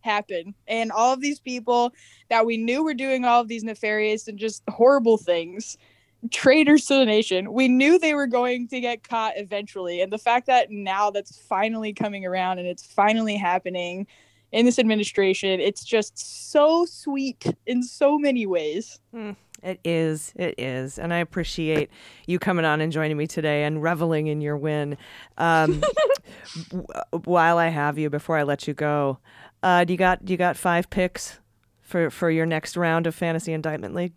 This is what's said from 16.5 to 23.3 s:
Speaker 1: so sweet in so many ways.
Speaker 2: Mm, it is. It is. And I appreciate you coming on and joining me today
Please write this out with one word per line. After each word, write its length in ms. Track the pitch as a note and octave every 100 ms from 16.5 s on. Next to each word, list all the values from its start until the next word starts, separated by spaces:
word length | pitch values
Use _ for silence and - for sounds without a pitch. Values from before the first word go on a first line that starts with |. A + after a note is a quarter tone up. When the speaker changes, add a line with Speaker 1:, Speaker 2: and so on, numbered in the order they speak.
Speaker 1:
so 320 | D4+ D4 E4
sweet 640 | E4+ - - C#4 C4+ - - - -
in 160 | B3
so 360 | B3 - C#4+ D4
many 260 | C#4+ B3+
ways. 540 | G#3 F3 D3+ E3 A3+ - _
Speaker 2:
Mm, 220 | A#3 G#3+ G3+ _ -
it 180 | F3+ F#3
is. 480 | - E3 D#3+ D#3 - -
It 180 | F3+ -
is. 400 | B2+ B2+ C3 -
And 160 | E3+
I 40 | E3+
appreciate 720 | E3+ - E3 - D#3+ D#3 D3 - - - -
you 120 | F3
coming 260 | - F3
on 160 | D#3+ D3+
and 120 | D#3
joining 240 | D#3 D3+ D3+
me 100 |
today 380 | D3+